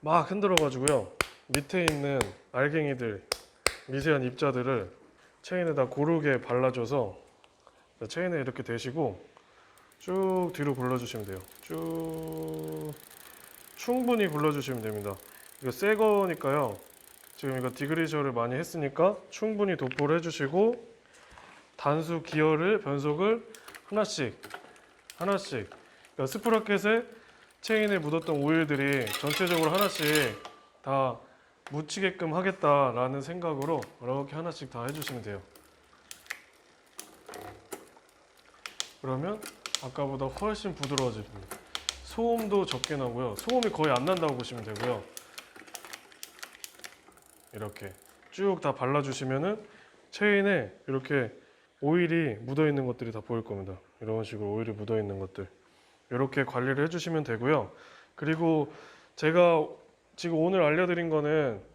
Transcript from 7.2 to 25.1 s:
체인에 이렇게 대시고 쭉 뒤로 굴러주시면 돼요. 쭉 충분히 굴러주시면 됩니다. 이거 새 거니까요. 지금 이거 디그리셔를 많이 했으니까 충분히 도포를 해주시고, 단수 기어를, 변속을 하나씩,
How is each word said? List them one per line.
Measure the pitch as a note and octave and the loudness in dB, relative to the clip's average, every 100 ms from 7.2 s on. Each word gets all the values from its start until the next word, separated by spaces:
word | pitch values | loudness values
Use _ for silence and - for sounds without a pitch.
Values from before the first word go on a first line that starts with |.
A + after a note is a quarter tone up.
| - _ _ _ - _ _ _ A2 | -20 _ _ _ -20 _ _ _ -10
체인에 | - F3+ E3 | -4 -2 -2
이렇게 | C3 B2 | -4 -6
대시고 | A#2+ A#2 B2 C#3+ C#3 F#2+ - - _ - - - - _ | -6 -4 -4 -2 -2 -2 -14 -20 _ -20 -20 -20 -20 _
쭉 | - F#3 F#3+ F#3 F3+ | -4 0 2 2 0
뒤로 | E3 C#3+ C3 | -2 -2 0
굴러주시면 | B2+ B2+ A#2+ A#2 G2+ | 0 0 -2 -6 -8
돼요. | F#2+ - - | -8 -12 -20
쭉 | - D#3+ E3 E3 D#3+ D#3+ D#3+ D#3+ D#3+ D#3 D#3 D#3 D3+ D3 - - - - - - - - | -10 -6 -4 -4 -6 -6 -8 -8 -8 -8 -8 -8 -8 -12 -16 -20 -20 -20 -20 -20 -20 -12
충분히 | - B3 B3 A#3+ G3 | -2 0 2 4 2
굴러주시면 | D3+ D3+ D3 C3 B2 | 2 2 2 -2 -4
됩니다. | G#2+ G#2+ G2+ G2 - - - - | -4 -4 -4 -8 -12 -20 -20 -8
이거 | C3 | -6
새 | A#2 G3+ G#3+ | 0 2 4
거니까요. | A3 G3+ F#3+ D#3+ C#3 C#3+ C3 G2 - - - - - - | 6 6 2 0 0 2 2 -2 -12 -20 -20 -20 -20 -8
지금 | C#3 C3 | -4 -2
이거 | B2+ | -4
디그리셔를 | B2+ C#3+ D#3+ D#3+ D3+ C#3 | -4 -2 0 0 0 0
많이 | A#2+ A#2 C3 | 0 0 -2
했으니까 | E3 E3+ C#3+ C3+ F3+ G#3 - | -4 -4 -4 4 4 4 -10
충분히 | - G#3+ G#3+ G3+ E3 | -6 -4 0 0 0
도포를 | C3 - C#3+ E3 | -2 0 2 2
해주시고, | E3 D3+ C#3 E3 A3 B3 - - _ - - - - - - - | 0 -2 0 4 2 2 -8 -20 _ -20 -20 -20 -20 -20 -20 -4
단수 | C#3+ D3+ D#3+ E3+ | 0 0 0 -4
기어를, | - D3+ D#3 D#3 F3 G#3 | -2 2 4 4 4 2
변속을 | D3 C#3+ C#3+ D3 G3 A#3 A3+ - - - - | 0 -2 0 2 2 0 -2 -20 -20 -20 -4
하나씩, | G#3 G3+ - B2+ - - - - - - - _ | -2 0 -2 -4 -6 -16 -16 -16 -20 -20 -20 _